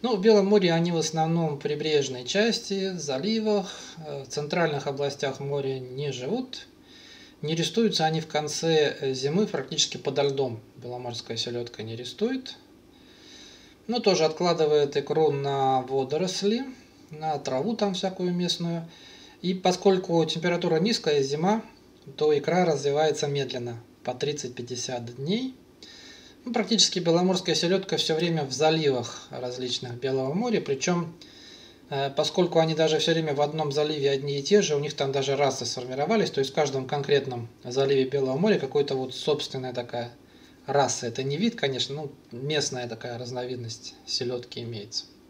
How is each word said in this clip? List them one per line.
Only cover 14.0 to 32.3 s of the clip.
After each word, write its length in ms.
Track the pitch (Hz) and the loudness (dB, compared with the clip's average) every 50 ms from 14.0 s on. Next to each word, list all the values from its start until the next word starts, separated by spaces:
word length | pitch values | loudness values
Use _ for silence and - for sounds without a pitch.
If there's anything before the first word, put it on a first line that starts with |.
| - 208 185 - 160 | 4 4 4 6 4
откладывает 720 | 151 156 - 180 175 170 160 160 151 151 151 143 143 - | 2 2 2 2 2 4 4 4 4 6 4 4 4 0
икру 340 | 147 135 - 147 156 156 147 | -2 -2 0 2 4 4 4
на 520 | 139 139 139 139 139 139 135 135 131 131 123 | 4 2 -2 -2 0 2 2 4 4 2 0
водоросли, 800 | 123 135 135 131 127 143 156 185 180 - - 190 202 220 247 269 269 - - - - - - - - | 0 0 0 0 0 0 -2 0 -2 -2 -2 0 0 0 0 -2 -6 -12 -16 -20 -20 -20 -20 -20 -18
на 280 | 151 151 156 156 151 143 | -14 -6 -4 -4 -4 -2
траву 380 | - - 131 131 143 214 233 | -4 -2 -2 -2 0 -2 0
там 160 | - 208 202 185 | 0 0 0 0
всякую 400 | 175 - 190 185 - 180 180 175 | -2 -2 -4 -4 -2 -2 -2 0
местную. 560 | 175 180 170 170 - 175 170 170 170 165 165 - - - - - - - - - - - | 0 0 -2 -2 -2 -2 -4 -4 -4 -6 -10 -16 -20 -20 -20 -20 -20 -20 -20 -20 -6 -2
И 100 | 175 185 | -2 -2
поскольку 720 | 185 - 185 180 - - 202 190 185 185 - 170 165 160 | 2 2 2 2 4 4 4 4 4 2 2 2 2 4
температура 520 | 156 - 170 160 180 175 170 175 170 160 | 2 0 -2 0 0 0 2 2 2 2
низкая, 460 | 156 170 220 233 - - 165 147 143 135 | 4 4 2 2 2 2 2 4 4 2
зима, 400 | 135 143 151 165 190 214 226 214 - - - - - - - - - - | 2 0 0 2 2 2 2 0 -6 -18 -20 -20 -20 -20 -20 -20 -18 -4
то 200 | - 151 151 151 | 2 4 4 4
икра 280 | 143 139 - 165 180 180 | 4 2 2 2 4 4
развивается 640 | 165 156 139 135 143 139 147 156 156 143 - 151 | 4 2 2 2 0 2 4 2 2 2 0 -2
медленно, 520 | 143 143 143 135 123 - 127 120 120 117 117 - - - _ - | -2 -2 -2 -2 -4 -4 -6 -6 -6 -8 -10 -14 -20 -20 _ -8
по 120 | - 123 | -8 -4
тридцать-пятьдесят 1040 | 123 - 139 147 - - 123 120 - 123 117 127 117 - - 131 120 117 117 120 | -2 -2 -4 -2 -4 -6 -10 -8 -10 -8 -8 -6 -8 -6 -6 -6 -6 -6 -8 -10
дней. 380 | 127 139 151 196 233 262 262 - - - - - - - - - - - - - - - - - - - | -8 -4 -2 0 0 -2 -4 -8 -10 -20 -20 -20 -20 -20 -20 -20 -20 -20 -20 -20 -20 -20 -20 -20 -14 -10
Ну, 120 | 247 233 | -4 -2
практически 460 | 233 208 - 233 202 - - - 185 | -2 0 0 2 2 2 2 2 0
беломорская 540 | 170 170 165 170 180 185 185 180 - - 160 | 2 4 4 4 4 4 2 0 0 -2 -2
селёдка 440 | 147 - 170 185 190 190 - 165 147 | 0 2 2 0 0 0 -2 -4 -4
всё 160 | - - 160 | 0 0 0
время 300 | 156 175 170 165 160 143 | 0 0 0 0 0 -2
в 80 | 131 127 | -4 -2
заливах 760 | 127 151 156 160 160 156 143 131 123 117 - - - - - | 2 2 4 4 4 2 2 2 2 -2 -6 -10 -14 -16 -14
различных 640 | - 127 127 123 123 127 127 120 117 - - 120 120 120 | -12 -8 -8 -8 -6 -6 -4 -4 -4 -4 -6 -8 -10 -6
Белого 320 | 131 135 131 131 131 131 147 | -4 -2 0 0 0 0 0
моря, 300 | 185 240 247 220 170 - | 0 0 2 0 0 0
причём, 520 | - 139 135 - - 175 170 165 - - - - - - - - - - - - - - - - - | 0 -4 -2 0 0 0 0 0 -4 -8 -16 -20 -20 -20 -20 -20 -20 -20 -20 -20 -20 -20 -20 -14 -8
э, 180 | 147 135 135 139 | -4 -2 -2 -2
поскольку 520 | 139 - 151 - | 0 0 0 0